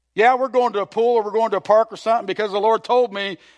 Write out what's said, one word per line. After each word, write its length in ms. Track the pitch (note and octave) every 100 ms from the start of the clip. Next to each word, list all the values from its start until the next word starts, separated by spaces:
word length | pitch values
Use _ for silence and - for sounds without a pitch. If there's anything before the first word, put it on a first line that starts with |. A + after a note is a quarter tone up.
| _
Yeah, 220 | F#3 A#3 B3+
we're 120 | C4
going 240 | B3 A#3+
to 60 | G3+
a 60 | F#3+
pool 300 | A3 A#3 A#3
or 60 |
we're 80 | G#3
going 180 | G#3+ A3+
to 60 | G3
a 40 |
park 320 | - G#3+ A3
or 40 | G3+
something 300 | A3 A3+ F#3+
because 260 | F#3 G#3
the 80 | G3+
Lord 240 | G#3+ A3
told 280 | - B3 A#3+
me 260 | G3 G3 F#3 _